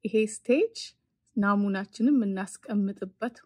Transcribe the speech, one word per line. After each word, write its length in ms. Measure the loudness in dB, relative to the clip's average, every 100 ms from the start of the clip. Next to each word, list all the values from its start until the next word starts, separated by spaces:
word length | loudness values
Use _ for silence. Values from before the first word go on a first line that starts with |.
ይሄ 100 | 0 0 0
ስቴጅ 480 | -4 0 2 2 -4 -16 _ _ _ _ -2
ናሙናችንን 760 | 2 2 0 -2 -6 0 2
የምናስቀምጥበት 1200 | 4 2 -4 -6 -12 -4 -2 -2 -4 -10 _ -8 -8